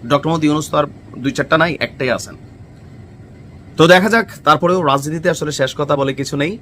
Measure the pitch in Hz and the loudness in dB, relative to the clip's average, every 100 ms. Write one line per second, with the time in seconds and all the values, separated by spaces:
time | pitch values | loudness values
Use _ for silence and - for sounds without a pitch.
0 | 117 143 156 165 151 151 147 156 147 - | 0 -2 0 0 0 0 -2 -2 -2 -6
1 | - - 127 123 - 160 - 127 117 - | -18 -8 -6 -4 0 2 0 -2 -8 -4
2 | 131 107 - - - - - - - - | -4 -4 -6 -18 -20 -20 -20 -20 -20 -20
3 | - - - - - - - - 165 180 | -20 -20 -20 -20 -20 -20 -20 4 8 8
4 | 202 226 - - - 151 175 185 156 139 | 6 2 0 -4 2 2 2 0 2 0
5 | 143 160 170 165 151 143 131 - 143 147 | -2 -2 -2 -2 -4 -2 -2 -2 -2 0
6 | 135 135 135 143 147 226 | 0 -4 -6 -2 -4 -6